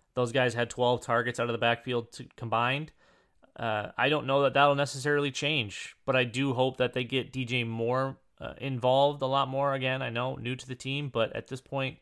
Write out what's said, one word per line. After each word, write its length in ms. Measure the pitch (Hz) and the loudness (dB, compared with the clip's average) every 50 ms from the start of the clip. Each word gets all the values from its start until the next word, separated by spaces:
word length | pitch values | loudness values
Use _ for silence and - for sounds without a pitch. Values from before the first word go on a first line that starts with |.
| _ _ _ | _ _ _
those 200 | 127 123 117 117 | -2 -2 2 2
guys 200 | 135 127 123 110 | 2 2 2 2
had 160 | 120 120 113 | 0 -2 -2
twelve 320 | - - 123 120 123 113 | 0 2 2 2 2 2
targets 380 | - - 120 120 117 123 120 - | 0 0 0 0 0 0 -2 -2
out 80 | 120 | -2
of 60 | 120 117 | -2 0
the 40 | |
backfield 540 | 113 123 117 117 117 - 127 123 120 117 - - | 0 2 2 2 0 -2 -4 -4 -4 -4 -6 -12
to, 120 | - - - _ | -16 -16 -18 _
combined. 560 | - 123 113 113 113 117 123 135 143 160 151 - _ _ _ _ _ _ _ _ _ - _ _ | -12 -6 -2 0 0 0 0 -2 -2 -6 -10 -14 _ _ _ _ _ _ _ _ _ -20 _ _
Uh, 340 | - 117 117 110 104 104 - - | -6 -4 -2 -2 -2 -4 -4 -2
I 120 | - 120 139 | 0 2 2
don't 180 | 151 - 120 | 2 0 2
know 160 | 131 135 143 139 | 2 4 4 4
that 100 | 135 120 | 4 6
that'll 220 | 139 143 143 143 | 6 6 6 6
necessarily 560 | 139 143 135 - 135 120 147 147 147 143 143 | 4 0 -2 -4 -4 0 0 2 2 0 -2
change, 640 | 131 - 147 147 156 143 113 101 - - - - - _ _ | -2 -2 -2 -2 0 -2 -2 -4 -8 -12 -14 -14 -16 _ _
but 100 | - 127 | 0 2
I 100 | 127 127 | 2 2
do 280 | 120 110 127 139 139 120 | 0 0 0 0 0 2
hope 240 | 123 127 131 127 | 2 2 2 2
that 160 | - 127 120 - | 0 0 0 0
they 100 | 127 127 | -2 -2
get 280 | 117 135 131 123 - - | -2 -2 -2 -2 -2 -6
D 120 | 131 131 | -6 -4
J 180 | 113 127 123 117 | -2 -2 -2 0
Moore, 540 | 113 113 113 113 117 123 131 135 135 131 - _ _ _ - | -2 -2 -2 -2 0 0 0 0 -2 -4 -10 _ _ _ -12
uh, 140 | - - 69 - | -12 -12 -10 -8
involved 600 | - 139 135 120 120 127 131 135 143 143 147 143 | -6 -4 -2 2 2 4 6 6 4 4 2 0
a 60 | 139 | -2
lot 200 | 131 135 139 135 | 0 2 2 0
more. 260 | 131 135 135 139 143 135 | 0 0 -2 0 0 0
Again, 280 | 135 127 131 131 131 | 0 0 -2 -2 -2
I 80 | 131 120 | -4 -4
know, 260 | 113 117 123 131 135 | -4 -2 -2 -4 -4
new 200 | - 117 120 127 | -6 -6 -6 -6
to 120 | 127 - | -6 -8
the 80 | 131 127 | -10 -12
team, 340 | - - 135 135 143 147 135 | -8 -6 -6 -4 -4 -6 -2
but 260 | - 117 113 - - | 0 0 0 0 -2
at 120 | 110 - | -6 -8
this 140 | - 135 123 | -8 -12 -12
point, 360 | - - - 135 135 131 - - | -10 -8 -4 -4 -4 -4 -6 -10